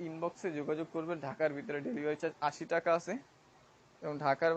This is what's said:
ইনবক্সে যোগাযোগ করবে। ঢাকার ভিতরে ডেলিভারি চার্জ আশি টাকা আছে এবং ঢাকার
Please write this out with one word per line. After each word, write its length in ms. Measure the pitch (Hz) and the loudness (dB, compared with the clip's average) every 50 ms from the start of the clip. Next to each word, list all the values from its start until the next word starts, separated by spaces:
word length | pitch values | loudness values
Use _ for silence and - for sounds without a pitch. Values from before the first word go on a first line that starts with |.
| 175 | -6
ইনবক্সে 420 | 160 160 160 170 175 170 - - 185 156 147 | -8 -4 -2 -2 -2 -2 -2 -4 -2 -2 -2
যোগাযোগ 280 | 143 151 156 151 165 156 - | 0 0 0 0 -2 -4 -4
করবে। 200 | 165 156 165 175 160 143 | -4 -2 -2 -4 -4 -4
ঢাকার 240 | 151 - - 160 151 143 | -4 -2 2 2 2 2
ভিতরে 220 | 143 - 113 147 143 139 - | 0 -6 -4 -4 -4 -2 -2
ডেলিভারি 300 | 247 143 147 151 147 147 - | -2 -2 0 0 0 0 -2
চার্জ 120 | 160 151 - 147 147 | -4 -2 0 -2 -2
আশি 160 | - - 165 - 165 | -2 -2 -4 0 0
টাকা 160 | 170 - 175 165 170 | 2 4 4 2 2
আছে 160 | - 175 185 180 - - - - - - - - - - - - - - - - - | 2 -2 -6 -6 -6 -12 -20 -20 -20 -20 -20 -20 -20 -20 -20 -20 -20 -20 -16 -8 -6
এবং 120 | 156 151 143 151 | -4 -2 0 2
ঢাকার 280 | 143 139 - 170 165 165 | 2 4 6 6 4 6